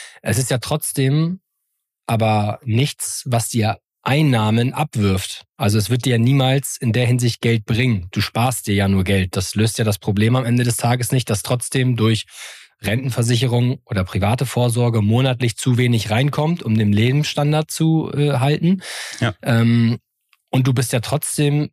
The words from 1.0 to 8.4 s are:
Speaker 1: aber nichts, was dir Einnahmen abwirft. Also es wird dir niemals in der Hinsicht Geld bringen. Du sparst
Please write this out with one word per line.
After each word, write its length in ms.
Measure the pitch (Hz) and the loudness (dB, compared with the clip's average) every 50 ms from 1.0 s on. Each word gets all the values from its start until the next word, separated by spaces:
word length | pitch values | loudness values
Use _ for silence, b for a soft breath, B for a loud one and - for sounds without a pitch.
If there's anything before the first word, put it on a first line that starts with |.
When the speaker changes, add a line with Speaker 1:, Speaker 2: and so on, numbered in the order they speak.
| 135 135 147 156 165 170 185 - _ _ _ _ _ _ _ _ _ _ _ _ - | 0 2 2 2 0 -2 -4 -8 _ _ _ _ _ _ _ _ _ _ _ _ -6
Speaker 1:
aber 520 | - - 107 113 110 107 107 104 107 - - - | -4 -2 0 2 2 2 2 0 -2 -4 -6 -4
nichts, 600 | 110 107 120 143 147 - - - - - - - | -2 0 0 0 0 -4 -8 -10 -10 -8 -8 -6
was 220 | 135 120 113 - - | -2 -2 -2 -2 -2
dir 300 | - 117 107 104 - - _ _ _ _ | -2 0 0 0 -2 -6 _ _ _ _
Einnahmen 720 | - 120 135 151 156 143 123 110 107 107 110 117 120 131 - | -4 0 2 2 4 4 2 2 2 2 2 2 0 0 -2
abwirft. 680 | - 135 - - 120 101 98 95 95 - - - - - _ _ | -4 -6 -4 -2 0 2 2 2 0 -2 -8 -12 -16 -18 _ _
Also 200 | - - 104 104 | -2 0 2 2
es 120 | 110 98 98 | 2 2 0
wird 140 | 127 123 - | -2 0 0
dir 120 | 131 120 | 0 2
niemals 600 | 113 113 127 139 139 131 131 135 139 - - - | 2 4 4 4 4 4 2 2 0 -2 -4 -8
in 160 | - 127 117 107 | -4 -2 0 0
der 120 | 123 123 | 2 2
Hinsicht 360 | 117 127 120 123 117 - - | 2 2 2 2 0 -2 0
Geld 240 | - 117 117 110 104 | 0 0 0 0 0
bringen. 420 | - 117 113 131 127 110 92 87 92 | -2 0 0 2 2 0 -2 -4 -4
Du 100 | - - | -4 -4
sparst 440 | - - - 113 | -4 -2 -2 -2